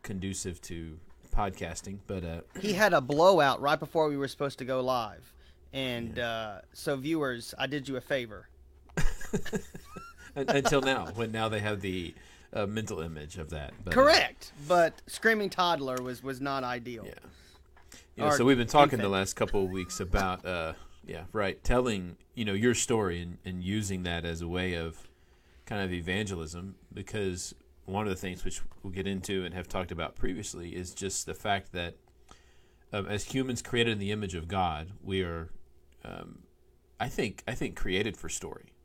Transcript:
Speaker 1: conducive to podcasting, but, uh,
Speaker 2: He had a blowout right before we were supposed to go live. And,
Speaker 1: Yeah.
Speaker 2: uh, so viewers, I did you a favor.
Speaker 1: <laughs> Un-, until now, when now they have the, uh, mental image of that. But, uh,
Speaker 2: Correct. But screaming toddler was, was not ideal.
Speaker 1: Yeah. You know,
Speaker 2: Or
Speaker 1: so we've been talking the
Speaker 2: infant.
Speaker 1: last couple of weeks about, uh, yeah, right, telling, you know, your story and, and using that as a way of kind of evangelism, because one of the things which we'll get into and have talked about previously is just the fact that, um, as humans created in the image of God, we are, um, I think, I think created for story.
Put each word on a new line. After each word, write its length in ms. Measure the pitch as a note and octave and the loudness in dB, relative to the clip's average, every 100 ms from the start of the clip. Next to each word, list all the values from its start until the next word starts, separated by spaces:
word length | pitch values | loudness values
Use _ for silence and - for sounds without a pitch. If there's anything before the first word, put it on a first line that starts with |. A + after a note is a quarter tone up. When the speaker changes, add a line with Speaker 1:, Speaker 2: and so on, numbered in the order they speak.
Speaker 1:
conducive 580 | - G2 F#2+ F#2 F#2+ E2+ | -6 -4 -4 -4 -6 -8
to 360 | - E2+ E2 D#2+ - - - | -10 -10 -10 -12 -18 -20 0
podcasting, 640 | - G2+ F#2+ E2+ F2+ F#2+ G2 - | 2 2 -2 -8 -8 -10 -12 -6
but, 180 | F#2+ | -6
uh, 160 | E2+ E2 - - | -4 -8 -10 -6
Speaker 2:
He 120 | G3+ | -2
had 200 | F#3+ G#3+ | 4 6
a 80 | E3 | 6
blowout 600 | C3 D3 F3+ F3+ C#3 B2 | 4 8 10 10 6 4
right 180 | C#3 D3+ | 2 2
before 300 | D#3 E3 D3+ | 2 2 4
we 80 | C#3+ | 2
were 120 | C3+ | -4
supposed 300 | - C#3+ - | -2 -4 -4
to 60 | |
go 160 | B2+ C3 | -2 0
live. 520 | B2+ B2+ A2 E2+ - - - - - | 2 0 -2 -8 -18 -20 -20 -20 -10
And, 440 | C3+ C3 A#2+ A#2 A#2 | -4 -2 -2 -4 -4
Speaker 1:
Yeah. 120 | A#2+ | -2
Speaker 2:
uh, 320 | A2+ A2 G2 - | -2 -4 -10 -16
so 240 | - D3 C#3 | -6 -2 -2
viewers, 580 | C#3 E3 C#3 A#2+ A2+ - | 0 0 0 -2 -8 -6
I 80 | C3 | -4
did 220 | D3 C3 | -4 -4
you 80 | B2+ | -6
a 40 | |
favor. 480 | - C#3 A#2 G2 - - - - - - | -2 -2 -2 -12 -18 -20 -20 -20 -6 6
Speaker 1:
<laughs> 360 | - - - - - G#3+ - - - C6+ C6+ - - C#3+ | 6 6 -2 -2 -2 -4 -6 -16 -14 -14 -16 -18 -12 -4
Un-, 120 | C3+ | 2
until 320 | C#3 B2+ C#3+ | 2 4 4
now, 260 | C3+ B2+ F#2 | 4 0 -2
when 160 | G2+ A2+ | -4 -2
now 160 | A2+ A2 | 0 0
they 120 | G#2+ | 0
have 200 | G#2+ G#2 | 0 -2
the, 340 | G2 F#2 E2 - - - - | -2 -2 -6 -10 -20 -20 -8
uh, 140 | - G2+ | -4 -2
mental 340 | A2 A2 F#2+ | -2 -4 -4
image 360 | E2 D#2 D2+ F2+ | -6 -8 -10 -10
of 120 | D2+ | -8
that. 220 | D2+ C#2 - | -8 -8 -8
But, 80 | - | 0
uh, 20 | |
Speaker 2:
Correct. 580 | - C#4 E4+ B2 - - - D3 | 6 8 6 4 -4 -18 -14 2
But 360 | F3 E3 - - | 6 6 2 -12
screaming 440 | - A3 A3 G3 | 0 2 4 0
toddler 520 | - F3 D#3+ C3+ B2+ | 2 2 2 0 -2
was, 200 | B2+ A#2+ | -4 -6
was 180 | C3 B2+ | -6 -4
not 240 | C#3 C3+ | -2 -2
ideal. 400 | B2 B2 A#2+ A#2 G2 | -2 -6 -8 -10 -12
Speaker 1:
Yeah. 60 | - - - - - - - - - - - | -14 -18 -20 -20 -20 -20 -20 -20 -20 -18 0
You 80 | |
know, 60 | D3 | 2
Speaker 2:
Or 60 | C#3+ | 6
Speaker 1:
so 80 | |
we've 140 | B2 C3 | 6 6
been 80 | A2+ | 6
talking 320 | D3 C#3+ B2 | 8 8 6
the 60 | |
Speaker 2:
infant. 80 | G2+ | 2
Speaker 1:
last 220 | F#2+ F#2+ | 2 0
couple 280 | - G#2 G#2 | 0 2 2
of 60 | F#2 | 2
weeks 300 | F#2+ F2+ - | -2 -4 -6
about, 440 | E2+ G2 F#2+ F#2 | 2 2 2 -2
uh, 280 | F2+ F2 D#2+ D#2 - - - | -4 -4 -4 -6 -14 -18 -12
yeah, 180 | D#2+ F2+ | -12 -6
right, 300 | G#2+ G2 - | -2 -2 0
telling, 540 | - B2+ B2+ G2+ F2 E2+ _ | 4 4 4 0 -4 -12 _
you 100 | - | -4
know, 80 | G#2+ | -2
your 220 | G2 A#2+ | 4 4
story 480 | A#2 - A#2 G2 F2 | 4 2 2 2 -2
and, 160 | F2 F2 | -6 -8
and 180 | F#2+ F2+ | -8 -4
using 400 | F2+ G#2+ G2 F#2 | 0 0 0 -2
that 220 | F2+ E2+ | 0 -2
as 160 | E2+ E2 | -2 -4
a 60 | E2+ | -2
way 260 | F2+ F#2 | 0 0
of 340 | E2+ E2 - - _ _ - _ - | -2 -4 -8 -18 _ _ -20 _ -20
kind 160 | - G#2+ | -6 -4
of 100 | F#2+ | -2
evangelism, 800 | F2 E2+ F#2+ G#2 F2+ D#2 F2 F#2+ F2+ - | -2 0 -2 -2 -4 -6 -8 -10 -14 -14
because 600 | - G2 A2+ F#2+ F2 - - _ - - | -12 -6 -2 -2 -2 -8 -12 _ -18 -4
one 180 | G2 G#2+ | -2 0
of 40 | |
the 60 | F2+ | -2
things 240 | F#2+ F2+ | -4 -2
which 160 | F#2 - - - | -4 -2 -4 -4
we'll 100 | G2 | -8
get 140 | F#2+ F#2+ | -4 -2
into 380 | F#2+ F#2+ F#2+ | -4 -2 -2
and 100 | F2+ | -2
have 140 | F2+ F2 | -6 -4
talked 220 | F#2+ F2 | -4 -4
about 240 | E2 D#2 - | -4 -6 0
previously 580 | - F#2 - F2 E2+ F2 | 0 0 -8 -10 -8 -8
is 160 | F2 | -8
just 340 | - G2 - - | -6 -4 -4 -6
the 80 | |
fact 380 | E2+ G#2 G2 - | -6 0 -2 -2
that, 220 | F2+ E2+ - _ _ - - - - _ _ - | -6 -6 -10 _ _ -20 -20 -20 -20 _ _ -6
um, 140 | G#2 F#2+ | -4 -2
as 180 | G2+ | -4
humans 380 | - C3+ C3 A#2+ | -2 -2 -2 -4
created 300 | - A#2+ A#2 | 0 2 4
in 60 | G#2+ | 2
the 120 | G2 | -2
image 240 | G#2+ G2+ | -2 -4
of 140 | F2 E2+ | -4 -2
God, 420 | G2 F2+ D2+ E2 G2+ | 0 0 -2 -8 -12
we 200 | - F#2+ | -4 -2
are, 280 | F2 E2+ E2 - - - - - | -2 -4 -8 -12 -14 -20 -20 -18
um, 360 | - G1+ G1+ - - _ _ _ _ - | -14 -12 -14 -18 -20 _ _ _ _ -6
I 100 | C3 | -4
think, 340 | - A#2 - - | 0 -2 -2 -8
I 60 | |
think 220 | A#2+ A#2+ E2+ | -4 -4 -2
created 400 | G2+ F#2 A2 - | 2 2 2 -2
for 120 | - | -8
story. 440 | - - - - _ | -8 -8 -12 -16 _